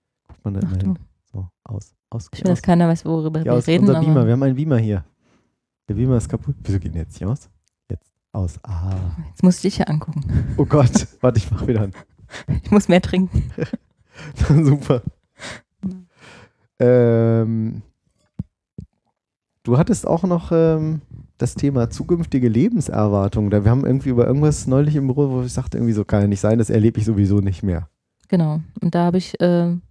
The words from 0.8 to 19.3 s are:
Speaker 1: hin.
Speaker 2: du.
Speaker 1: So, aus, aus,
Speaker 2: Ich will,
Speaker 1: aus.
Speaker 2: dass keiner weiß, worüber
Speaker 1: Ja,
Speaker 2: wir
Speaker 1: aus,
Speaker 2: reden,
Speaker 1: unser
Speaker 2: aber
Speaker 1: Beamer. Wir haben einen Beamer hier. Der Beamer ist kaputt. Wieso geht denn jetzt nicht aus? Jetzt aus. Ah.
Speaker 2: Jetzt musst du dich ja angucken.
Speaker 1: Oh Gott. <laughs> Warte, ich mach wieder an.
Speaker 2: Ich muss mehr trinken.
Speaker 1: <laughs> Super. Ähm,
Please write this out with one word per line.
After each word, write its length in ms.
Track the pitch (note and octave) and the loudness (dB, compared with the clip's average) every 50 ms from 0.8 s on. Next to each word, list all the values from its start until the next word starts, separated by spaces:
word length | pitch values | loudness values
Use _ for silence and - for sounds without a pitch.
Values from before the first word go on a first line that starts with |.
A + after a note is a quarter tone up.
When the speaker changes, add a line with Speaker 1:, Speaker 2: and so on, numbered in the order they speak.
Speaker 1:
hin. 120 | G2 F#3+ F3+ | -2 -4 -4
Speaker 2:
du. 60 | - - - _ _ _ _ | -6 -8 -18 _ _ _ _
Speaker 1:
So, 160 | - G2 F#2+ F2 _ _ _ | -12 -12 -12 -12 _ _ _
aus, 300 | - G#2 G2+ - _ _ _ _ - | -12 -12 -12 -12 _ _ _ _ -14
aus, 180 | - A2+ - - - | -12 -12 -12 -12 -10
Speaker 2:
Ich 60 | - | -4
will, 120 | - F#3 | -2 -2
Speaker 1:
aus. 60 | F3 | -2
Speaker 2:
dass 40 | - - | 0 2
keiner 240 | F#3 F3 E3+ E3+ | 2 2 4 4
weiß, 180 | E3 E3 E3 - | 2 0 -2 -4
worüber 340 | D#3 E3 D#3+ D#3 D#3 D#3 D#3+ | -4 -4 -2 -2 -4 -4 -2
Speaker 1:
Ja, 60 | D#3+ | 0
Speaker 2:
wir 80 | A#2+ B2 | 0 0
Speaker 1:
aus, 140 | A#2+ - | 2 2
Speaker 2:
reden, 160 | D#3+ E3 F3+ G3+ | 2 2 2 2
Speaker 1:
unser 120 | G3 B2+ | 2 2
Speaker 2:
aber 80 | - C3+ | 2 2
Speaker 1:
Beamer. 180 | D#3 D#3 C3 A2+ | 2 4 4 4
Wir 80 | A2 A#2+ | 4 2
haben 100 | C3+ C#3 | 2 2
einen 120 | C3+ B2+ | 0 0
Beamer 220 | C3 D#3 D#3+ C3+ | 0 0 0 0
hier. 280 | A2+ A2 G#2+ G#2 F#2 - _ _ _ _ _ _ _ _ _ _ _ _ _ _ _ _ | 0 0 0 -2 -4 -6 _ _ _ _ _ _ _ _ _ _ _ _ _ _ _ _
Der 60 | - G2 | -6 -4
Beamer 240 | G#2+ B2+ C3 B2+ | -2 0 2 2
ist 100 | A2+ - | 0 0
kaputt. 280 | - - - - C#3+ C#3 - - | -2 -6 -6 -6 -6 -8 -6 -4
Wieso 160 | - G2 F#2 | -4 -4 -4
geht 140 | - D#2+ D#2+ | -4 -6 -6
denn 80 | E2 | -8
jetzt 180 | D#2 - - - | -8 -8 -10 -8
nicht 100 | F2 G2 | -6 -6
aus? 200 | C#3+ - - _ _ _ _ _ _ _ _ - | -6 -6 -8 _ _ _ _ _ _ _ _ -14
Jetzt 220 | F#2+ - _ _ _ _ _ _ - | -14 -14 _ _ _ _ _ _ -8
aus. 260 | G2 F#2 E2 - - - | -6 -6 -6 -8 -10 -12
Ah. 300 | A2 F#2 E2 F2+ F#2+ F#2+ F#2 F#2 F2+ - - D#3 - | -10 -8 -6 -6 -6 -6 -6 -6 -8 -8 -10 -12 -14
Speaker 2:
Jetzt 140 | - - - | -4 0 2
musst 160 | F3+ F3+ - - | 2 2 2 -2
du 40 | |
dich 100 | G3 - | -4 -2
ja 80 | - - | -2 -2
angucken. 360 | - D3+ D#3 - - - D3 - - - - - - - | -2 -2 -4 -4 -6 -8 -6 -4 -2 -2 -2 -2 -2 -2
Speaker 1:
Oh 80 | - C#3 | -2 0
Gott. 420 | - - D3+ B2+ - - A3 - - _ | 2 4 4 4 4 4 0 -2 -4 _
<laughs> 80 | _ | _
Warte, 160 | - B2+ A#2 | 0 2 2
ich 120 | A2+ - - | 2 0 -2
mach 140 | G#2+ - - | -4 -4 -2
wieder 140 | C3 A#2 G#2+ | -2 -2 -2
an. 100 | G#2 G2 - - - _ _ _ - - - - - - - - - | -2 -4 -6 -12 -20 _ _ _ -20 -20 -18 -12 -6 -6 -6 -4 0
Speaker 2:
Ich 80 | - | 2
muss 160 | G#3 G#3 - - | 2 4 4 4
mehr 120 | F3 F3+ | 2 2
trinken. 420 | - - - F#3 F#3+ F3 - - - - - - D#3 - - - _ _ _ _ _ | 2 0 0 0 0 0 0 -2 -2 -4 -6 -8 -8 -8 -8 -12 _ _ _ _ _
Speaker 1:
<laughs> 600 | _ _ - - D3+ - - - - C#3 D#3 D#3 | _ _ -18 -18 -10 -4 -2 2 4 4 4 4
Super. 360 | C#3 D3 C#3+ - - C3+ A#2 - - - _ _ _ _ - - - - - _ _ _ _ G3 F#3 F#3 F#3 F3+ _ _ _ - - - - - - _ _ _ _ _ - | 4 2 2 2 0 0 0 -2 -6 -12 _ _ _ _ -18 -16 -16 -16 -16 _ _ _ _ -8 -8 -8 -10 -16 _ _ _ -20 -20 -20 -20 -20 -20 _ _ _ _ _ 0
Ähm, 1000 | B2 B2 B2 B2 A#2+ A#2 A#2 A2+ A2+ A2+ A2+ A2+ A2 A2+ A2+ A2 A2 A2+ A2+ A2 - _ _ _ _ _ _ _ _ _ _ - - _ _ _ _ _ _ - - - _ _ _ _ _ _ _ _ | 2 4 6 6 6 4 4 4 4 2 2 2 0 0 -2 -2 -4 -4 -6 -10 -14 _ _ _ _ _ _ _ _ _ _ -16 -16 _ _ _ _ _ _ -20 -20 -20 _ _ _ _ _ _ _ _